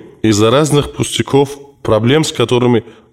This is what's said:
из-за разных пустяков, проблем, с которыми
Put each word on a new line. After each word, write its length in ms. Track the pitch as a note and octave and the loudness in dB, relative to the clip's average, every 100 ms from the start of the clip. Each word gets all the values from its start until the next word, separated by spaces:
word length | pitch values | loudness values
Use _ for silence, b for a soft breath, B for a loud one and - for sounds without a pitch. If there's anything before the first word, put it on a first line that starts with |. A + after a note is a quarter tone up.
| - - | -10 -4
из-за 260 | A2 G2+ A2 | 0 2 2
разных 440 | C3 D3+ C#3+ C3+ | 2 2 0 -2
пустяков, 640 | - B2 - - C#3 C#3+ - - _ | -6 -6 -6 0 0 0 -4 -20 _
проблем, 420 | - A2 A2+ D3+ | -2 0 2 0
с 80 | D#3 | 0
которыми 520 | - A2+ B2 B2 A#2 - B B | -2 -2 0 2 0 -2 B B